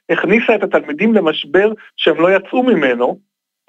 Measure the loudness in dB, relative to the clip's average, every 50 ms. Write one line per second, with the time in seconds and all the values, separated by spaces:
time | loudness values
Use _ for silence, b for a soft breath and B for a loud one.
0 | b -4 -4 -2 0 0 0 2 2 2 0 0 0 -2 -2 -2 -2 -4 -4 -2
1 | 0 2 2 2 2 0 -2 -4 -4 -2 0 2 2 2 -2 b b b b -4
2 | -2 0 0 2 2 2 2 0 0 -2 -2 0 0 2 2 2 2 0 0 0
3 | -2 -2 -4 -6 _ _ _ _ _ _ _ _ _